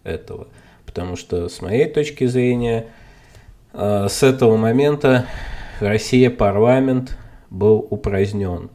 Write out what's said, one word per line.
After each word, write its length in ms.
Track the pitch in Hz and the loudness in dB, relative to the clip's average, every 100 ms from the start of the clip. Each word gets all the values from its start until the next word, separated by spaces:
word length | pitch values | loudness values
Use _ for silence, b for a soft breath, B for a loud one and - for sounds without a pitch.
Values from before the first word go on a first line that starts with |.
этого. 440 | - 82 - - - b b b - | -10 -10 -10 -16 -18 b b b -14
Потому 300 | - 90 90 | -10 -8 -10
что, 340 | - 90 87 | -6 -6 -6
с 100 | - | -8
моей 260 | 90 113 156 | -2 0 0
точки 400 | 151 151 - 127 | 0 -4 -2 -2
зрения, 600 | 127 123 120 120 113 113 b b b b b b - _ | 2 0 0 0 -2 -6 b b b b b b -20 _
э, 340 | - 101 104 98 | -6 0 0 0
с 140 | - | 2
этого 340 | 135 131 120 110 | 2 4 4 4
момента 680 | 113 123 143 143 139 127 123 B B B B B | 2 2 2 2 2 2 0 B B B B B
в 40 | |
России 440 | 101 107 - 127 127 | -2 -2 2 4 4
парламент 840 | 123 104 98 113 131 131 127 127 - b b b | 4 0 2 4 4 2 0 -4 -10 b b b
был 360 | 95 101 107 - | 0 2 2 0
упразднён. 800 | 104 - 98 98 101 95 87 - | -6 -4 -2 -2 -2 -4 -6 -10